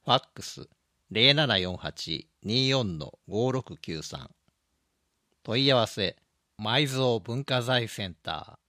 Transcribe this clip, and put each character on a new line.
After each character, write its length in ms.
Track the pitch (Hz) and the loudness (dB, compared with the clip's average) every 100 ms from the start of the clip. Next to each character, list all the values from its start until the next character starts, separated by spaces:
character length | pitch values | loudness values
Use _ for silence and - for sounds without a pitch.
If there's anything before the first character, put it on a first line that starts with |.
フ 60 | - | 4
ァ 100 | 127 | 2
ッ 20 | - | 2
ク 80 | - | -16
ス、 260 | - - - _ _ _ _ | -14 -14 -18 _ _ _ _
零 240 | 101 123 | 4 6
七 240 | 143 147 101 | 6 4 2
四 180 | 92 90 | 2 -4
八 500 | 78 - - 78 - _ | -8 -8 -8 -8 -8 _
二 260 | 98 120 131 | -4 0 2
四 300 | 135 110 82 | 2 0 -4
の 200 | 69 - - | -8 -12 -6
五 260 | 98 127 | -2 0
六 240 | 127 - 80 | -2 -6 -14
九 240 | - 80 | -8 -8
三。 280 | - - - _ _ _ _ _ _ _ _ _ _ _ | -8 -12 -14 _ _ _ _ _ _ _ _ _ _ _
問 240 | - 117 135 | -2 2 4
い 60 | |
合 40 | 131 | 4
わ 100 | 110 | 2
せ、 300 | - 95 - _ _ _ - | 0 -2 -4 _ _ _ -10
埋 280 | 107 123 147 | -2 0 0
蔵 340 | 131 131 113 | 0 2 0
文 240 | 92 117 | -2 -8
化 180 | - 127 | -2 -2
財 260 | 120 127 113 | 2 0 0
セ 180 | - 98 | -6 -8
ン 80 | |
タ 440 | 85 - 78 76 | -8 -8 -8 -10
ー。 40 | - | -20